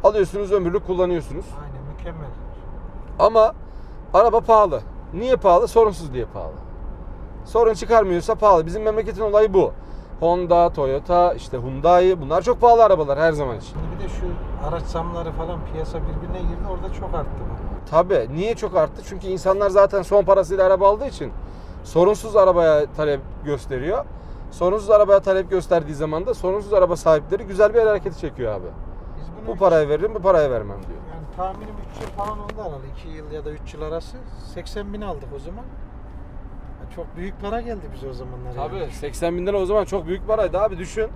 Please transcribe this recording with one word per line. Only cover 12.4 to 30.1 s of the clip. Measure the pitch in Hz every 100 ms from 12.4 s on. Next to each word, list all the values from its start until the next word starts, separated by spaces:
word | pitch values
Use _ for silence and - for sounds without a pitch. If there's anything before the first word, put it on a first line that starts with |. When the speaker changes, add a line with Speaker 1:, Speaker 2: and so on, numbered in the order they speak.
Speaker 1:
çok | 185 240
pahalı | 240 233
arabalar | 220 185 147 139
her | 160
zaman | 151 139 110
için. | -
Speaker 2:
Şimdi | - - -
bir |
de | -
şu | - - - - - 151
araç | 165
zamları | 160 - - 170 160
falan | 151 165 170 -
piyasa | 156 156 165
birbirine | 151 - 170 185
girdi, | - - -
orada | - -
çok | - 185
arttı | 165 143 -
bu. | - - - - -
Speaker 1:
Tabii. | 156 180 175 113
Niye | 147 208 233
çok | 208 185
arttı? | 156 - -
Çünkü | 185 190
insanlar | 185 180 190 202
zaten | 190 196 196
son | 170 202
parasıyla | 180 196 160 190 185
araba | 190 196
aldığı | 214 269
için | - 127 - - - - -
sorunsuz | - 160 185 208 220 208
arabaya | 185 175 165 151 143
talep | - 151 139 135 - 147
gösteriyor. | 139 - 127 143 240 - - - - -
Sorunsuz | - 175 208 196
arabaya | 214 202 196
talep | 190 190 180
gösterdiği | 190 160 170 151
zaman | 147 156 156 196
da |
sorunsuz | 226 185 196 196
araba | 202 180 170
sahipleri | 165 156 151 202
güzel | 185 185 208
bir | 226
el | 220
hareketi | 202 196 165
çekiyor | 160 131 117
abi. | 101 90 80 - - - -
Speaker 2:
Biz | - -
bunu | 220
Speaker 1:
Bu |
Speaker 2:
üç | 196
Speaker 1:
parayı | 190 165 147
veririm, | 151 175